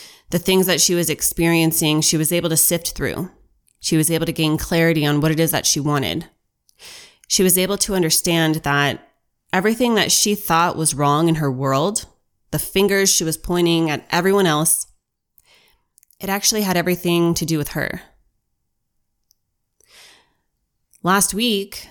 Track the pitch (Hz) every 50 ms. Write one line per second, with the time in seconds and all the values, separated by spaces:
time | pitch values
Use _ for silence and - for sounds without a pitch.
0 | - - - - _ - - 170 170 190 185 190 180 190 175 143 - - 180 175
1 | 170 160 151 - - - - - 170 170 170 165 165 160 160 - 170 151 151 156
2 | 156 - - 156 160 151 175 175 170 170 160 160 - - 175 170 - - - -
3 | 147 113 73 - 180 185 - _ _ _ _ _ _ _ _ _ - - 170 156
4 | 156 160 165 160 165 170 156 - 160 156 151 156 - - 180 165 165 165 165 160
5 | 147 147 147 147 143 160 160 156 165 151 156 131 - - - - 139 151 147 139
6 | 131 82 87 160 170 - _ _ _ _ _ _ _ _ _ _ - - - -
7 | - - _ _ _ - - - 190 185 185 185 185 185 202 196 - - 196 185
8 | 175 160 - - - 180 170 165 160 156 156 160 - 143 143 143 143 139 117 -
9 | - _ _ _ _ _ _ _ _ _ - 185 190 214 226 233 254 240 226 208
10 | 170 - - - - 214 208 202 - - 170 165 170 175 - - 160 160 - 135
11 | 147 143 143 151 165 170 165 156 151 139 127 127 139 135 135 135 156 196 214 -
12 | - - _ _ _ _ _ _ _ _ - - - - - 190 196 196 202 196
13 | 196 190 - - 170 160 160 - - - 180 175 175 170 170 165 165 156 147 -
14 | - - - 170 175 190 196 202 190 170 151 147 160 - - - - - _ _
15 | _ _ _ _ _ _ _ _ _ _ _ _ _ _ _ _ _ _ _ _
16 | _ _ _ - - 190 190 202 - - 233 214 208 190 180 175 170 180 180 175
17 | - 175 170 170 170 170 170 - 165 147 165 151 147 - - 156 - - - -
18 | - - _ _ _ _ _ _ _ _ _ _ _ _ _ _ _ _ _ _
19 | _ _ _ _ _ _ _ _ _ _ _ _ _ _ _ _ _ _ _ -
20 | - - - _ _ _ _ _ _ _ _ _ _ _ _ _ _ _ _ _
21 | - 170 190 202 - - - 196 240 247 214 196 196 - - - - -